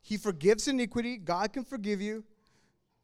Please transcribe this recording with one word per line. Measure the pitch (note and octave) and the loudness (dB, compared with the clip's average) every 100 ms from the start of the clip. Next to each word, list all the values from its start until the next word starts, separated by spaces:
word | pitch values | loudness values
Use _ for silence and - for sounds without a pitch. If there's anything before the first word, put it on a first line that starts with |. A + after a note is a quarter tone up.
He | - | -6
forgives | G#3+ G#3+ E3 E3+ G#3+ D4 | -2 -2 4 4 4 2
iniquity. | C4+ A#3 A#3+ A#3 B3 | 0 0 -2 -2 -4
God | E3 F3 G#3+ | -2 0 0
can | C4+ | -4
forgive | A#3 C4 G3+ G3+ | -8 -6 -2 -2
you. | G#3 A3 G#3+ _ _ _ _ _ _ _ | -2 -6 -10 _ _ _ _ _ _ _